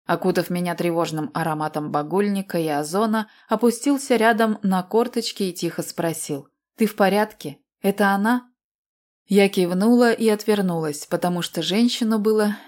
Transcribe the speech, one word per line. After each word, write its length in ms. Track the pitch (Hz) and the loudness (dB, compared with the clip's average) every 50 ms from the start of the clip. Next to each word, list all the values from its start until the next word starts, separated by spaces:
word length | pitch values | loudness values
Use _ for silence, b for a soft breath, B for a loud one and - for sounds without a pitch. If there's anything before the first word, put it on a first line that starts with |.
| _ | _
Окутав 440 | - 165 175 - 185 170 180 170 - | -4 -2 0 0 0 0 0 -2 -2
меня 240 | 180 180 180 175 170 | -4 -4 -4 -4 -4
тревожным 580 | - 175 175 165 170 165 160 160 156 151 - - | -2 -2 -2 0 0 -2 -2 -2 -6 -6 -6 -4
ароматом 580 | 175 165 165 156 151 151 151 - 151 151 147 | -4 -4 -2 -2 -4 -4 -4 -4 -4 -6 -4
багульника 640 | 147 147 147 151 170 196 208 208 202 196 190 - - 170 | -4 -4 -4 -2 -2 0 0 0 -2 -4 -4 -4 -4 -4
и 100 | 160 156 | -2 -2
озона, 580 | 147 143 151 151 170 202 226 220 220 220 214 b b b b b | -2 -4 -4 -2 -2 -2 0 0 0 -2 -4 b b b b b
опустился 640 | 226 214 240 240 226 - - 285 285 269 - - 254 | -2 2 2 2 2 2 0 0 0 0 0 0 2
рядом 420 | 220 220 226 233 214 226 220 214 - - | 4 4 4 4 4 2 0 0 0 0
на 200 | 190 190 185 180 | 0 0 0 0
корточки 600 | - - 220 240 240 - 233 226 - - - 202 | 0 0 0 0 2 -2 -4 -6 -6 -6 -4 -4
и 100 | 185 175 | -4 -4
тихо 300 | - - 165 - - 165 | -4 -6 -4 -4 -6 -8
спросил: 640 | - - - 175 165 156 - - - 147 139 - - _ _ _ _ _ - | -8 -6 -4 -4 -4 -4 -4 -6 -8 -8 -8 -10 -14 _ _ _ _ _ -2
«Ты 80 | 220 | -2
в 100 | 208 - | -2 2
порядке? 600 | - 202 190 190 208 214 214 - _ - 147 143 - _ _ _ _ | 2 2 2 4 2 0 -2 -4 _ -14 -14 -14 -14 _ _ _ _
Это 300 | - 196 196 202 208 196 | -2 -2 0 2 2 2
она?» 360 | 196 196 202 226 247 247 - _ _ _ _ _ _ _ _ _ _ _ _ _ _ _ _ _ | 2 2 2 2 0 0 -2 _ _ _ _ _ _ _ _ _ _ _ _ _ _ _ _ _
Я 200 | 190 202 196 196 | 4 4 4 4
кивнула 640 | 196 196 180 175 180 185 202 226 247 240 247 233 220 | 4 0 0 0 0 2 4 4 4 6 6 4 2
и 160 | - 226 220 | 2 2 2
отвернулась, 760 | 208 208 - - 208 202 190 185 170 165 160 151 143 - - | 0 0 0 0 0 0 0 0 -2 -2 -2 -4 -6 -8 -6
потому 360 | - 175 170 - 180 175 175 | -4 -4 -2 -2 -2 -2 -2
что 200 | 170 - - 175 | -4 -4 -6 -6
женщину 560 | 156 160 185 220 240 240 - - 240 220 226 220 | -4 -2 0 2 2 2 0 0 -2 0 0 0
было 380 | 202 220 214 214 214 208 208 B B | 2 2 2 2 2 0 0 B B